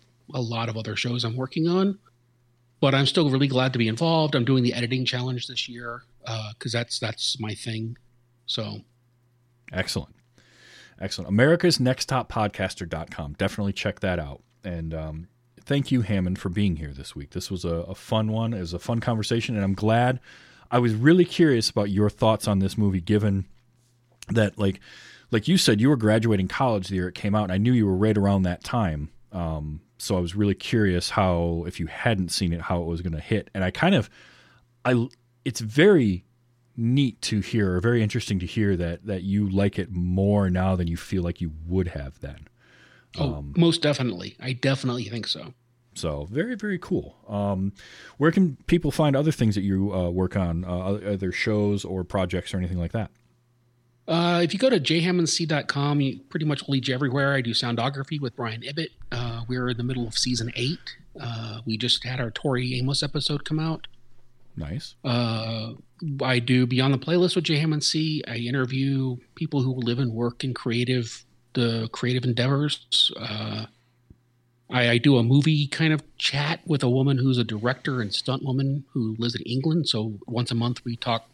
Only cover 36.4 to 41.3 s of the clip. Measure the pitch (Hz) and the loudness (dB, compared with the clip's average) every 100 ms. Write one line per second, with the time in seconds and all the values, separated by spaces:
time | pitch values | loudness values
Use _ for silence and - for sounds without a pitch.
36.4 | _ _ _ - 113 131 135 - - 107 | _ _ _ -4 0 2 2 0 -2 -2
37.4 | - 113 98 90 110 120 104 120 - 98 | 0 0 2 2 2 2 2 -2 -2 -4
38.4 | 90 - 101 90 85 85 104 95 95 101 | -2 0 2 2 -2 -6 -6 -6 0 0
39.4 | 101 95 101 - 87 90 90 92 98 104 | 2 2 2 0 -4 -2 0 2 4 4
40.4 | 95 90 92 90 85 85 - 95 87 | 4 2 2 2 0 -2 -4 -2 -2